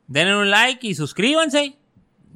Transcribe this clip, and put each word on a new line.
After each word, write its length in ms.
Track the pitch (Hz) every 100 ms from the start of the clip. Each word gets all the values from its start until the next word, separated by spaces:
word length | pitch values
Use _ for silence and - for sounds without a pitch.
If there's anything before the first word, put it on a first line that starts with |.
| -
Denle 300 | 135 180 202
un 140 | 202
like 360 | 208 247 254 226
y 80 |
suscríbanse, 840 | 143 147 - 226 311 320 294 285 - _ _ _ _ _